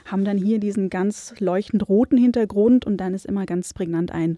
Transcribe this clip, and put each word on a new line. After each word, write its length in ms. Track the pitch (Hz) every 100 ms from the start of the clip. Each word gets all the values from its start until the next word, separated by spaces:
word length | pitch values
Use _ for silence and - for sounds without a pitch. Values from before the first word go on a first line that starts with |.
haben 220 | - 190 196
dann 120 | 202
hier 220 | 190 220
diesen 300 | 208 202 190
ganz 460 | - 196 208 - -
leuchtend 480 | 185 185 208 208 202
roten 300 | 196 262 254
Hintergrund 680 | 247 240 214 202 220 254 -
und 120 | 196
dann 160 | 185
ist 140 | 190 -
immer 180 | 196 190
ganz 280 | 180 180
prägnant 380 | - 180 165 170
ein 260 | - 165